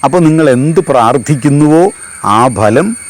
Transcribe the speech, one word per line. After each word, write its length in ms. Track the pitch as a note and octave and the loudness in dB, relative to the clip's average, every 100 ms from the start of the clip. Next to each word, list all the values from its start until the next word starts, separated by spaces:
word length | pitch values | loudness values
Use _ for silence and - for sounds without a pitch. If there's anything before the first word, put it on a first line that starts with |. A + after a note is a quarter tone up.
| C#3 | -2
അപ്പോൾ 140 | F3 D#3+ | 0 2
നിങ്ങൾ 180 | D#3+ D3+ B2 | 2 0 0
എന്ത് 240 | D3 E3 - | 0 -2 0
പ്രാർത്ഥിക്കുന്നുവോ 920 | C3 A2+ C3+ A2 D3 D3 C#3+ D3+ D#3 F#3+ - - - G2+ G#2+ | 0 0 -2 -2 -2 0 2 2 2 0 -4 -20 -8 -2 0
ആ 20 | B2+ - | 0 0
ഫലം 300 | G#2+ A#2+ G3 A#3 | 0 0 -2 -8